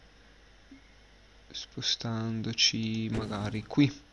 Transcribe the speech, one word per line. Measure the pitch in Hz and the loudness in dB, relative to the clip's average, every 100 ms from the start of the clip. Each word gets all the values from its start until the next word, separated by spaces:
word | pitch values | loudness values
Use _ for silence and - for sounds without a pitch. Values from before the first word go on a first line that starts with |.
| - - - - - - - 269 - - - - - - - | -20 -20 -20 -20 -20 -20 -20 -20 -20 -20 -20 -20 -20 -20 -16
spostandoci | - - - - - 120 113 113 113 107 - - 113 110 110 110 | -14 -12 -6 -2 -2 -2 -2 -2 -2 -2 2 4 4 0 0 0
magari | 110 107 107 104 107 | -2 -2 -4 -4 -4
qui | 104 - 143 - - | -2 4 4 4 -14